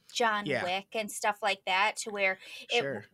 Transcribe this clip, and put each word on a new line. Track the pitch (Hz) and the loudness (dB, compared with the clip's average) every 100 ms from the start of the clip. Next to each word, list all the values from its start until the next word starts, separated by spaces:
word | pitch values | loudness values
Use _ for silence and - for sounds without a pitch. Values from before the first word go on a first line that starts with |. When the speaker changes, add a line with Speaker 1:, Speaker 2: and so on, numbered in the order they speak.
| - | -10
Speaker 1:
John | - 233 208 202 | 0 2 2 0
Speaker 2:
Yeah. | 123 | 0
Speaker 1:
Wick | 175 190 - | 0 -2 -2
and | 226 208 | -6 -6
stuff | - 220 208 | -2 -2 0
like | 208 196 | -2 -2
that, | 190 185 214 - | 0 2 2 0
to | 226 | -6
where | 202 190 190 - - 240 | 0 0 0 -8 -16 0
it | 240 | 0
Speaker 2:
Sure. | 139 113 - | 2 -4 -6